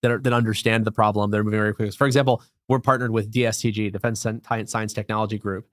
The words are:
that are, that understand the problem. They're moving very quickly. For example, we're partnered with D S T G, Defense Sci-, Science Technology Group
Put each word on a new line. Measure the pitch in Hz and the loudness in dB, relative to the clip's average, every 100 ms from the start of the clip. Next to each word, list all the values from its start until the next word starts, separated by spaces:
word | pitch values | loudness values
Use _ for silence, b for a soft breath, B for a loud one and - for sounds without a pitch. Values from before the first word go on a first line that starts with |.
that | 123 | 0
are, | 117 | 0
that | 135 | 2
understand | 120 117 104 - 113 | 2 2 0 2 2
the | 110 | 0
problem. | 110 107 104 101 | 2 2 2 0
They're | 104 | 0
moving | 107 107 | 0 0
very | 107 | 0
quickly. | 104 107 - | 0 -4 0
For | 139 | 2
example, | 131 131 120 b b _ | 4 2 0 b b _
we're | 131 | 0
partnered | 127 131 120 | 2 2 2
with | 110 104 | 0 0
D | 110 120 | 0 0
S | 110 | 0
T | 120 | -2
G, | 104 107 | -2 -4
Defense | 98 120 113 117 | -2 -4 -2 -4
Sci-, | 113 - 117 | -6 -6 -6
Science | 104 113 107 | -4 -6 -4
Technology | 110 104 107 107 107 | -6 -6 -4 -4 -4
Group | 104 95 - | -6 -8 -10